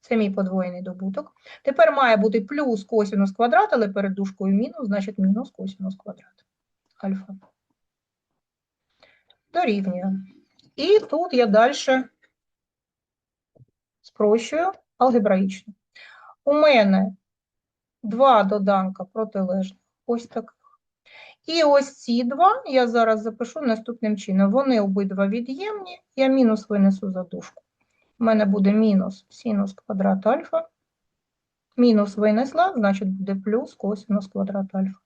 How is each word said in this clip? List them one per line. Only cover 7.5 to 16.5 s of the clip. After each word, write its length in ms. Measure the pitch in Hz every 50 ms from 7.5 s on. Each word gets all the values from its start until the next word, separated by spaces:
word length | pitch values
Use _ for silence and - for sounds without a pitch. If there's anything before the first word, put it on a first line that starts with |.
| _ _ _ _ _ _ _ _ _ _ _ _ _ _ _ _ _ _ _ _ _ _ _ _ _ _ _ _ _ _ _ _ _ _ _ _ _ _ _ _ -
Дорівнює. 600 | 330 359 254 208 202 190 190 185 180 185 196 190 190 - - _ _ _ _ _ _ _ _ _
І 240 | - 285 359 415 427
тут 340 | - - - 311 349 359 311
я 120 | 247 240
дальше 640 | 214 196 214 233 262 285 - - - 262 262 262 - _ _ _ _ _ _ _ _ _ _ _ _ _ _ _ _ _ _ _ _ _ _ _ _ _ _ _ _ _ _ - _ _ _ _ _ _ _
спрощую 720 | _ - _ - 214 208 214 233 233 - - 311 349 381 381 - _ _ _
алгебраїчно. 760 | _ 247 262 233 240 202 208 190 190 196 190 - - _ - - _ _ _ _ - - - - - - - _ _ _
У 100 | 285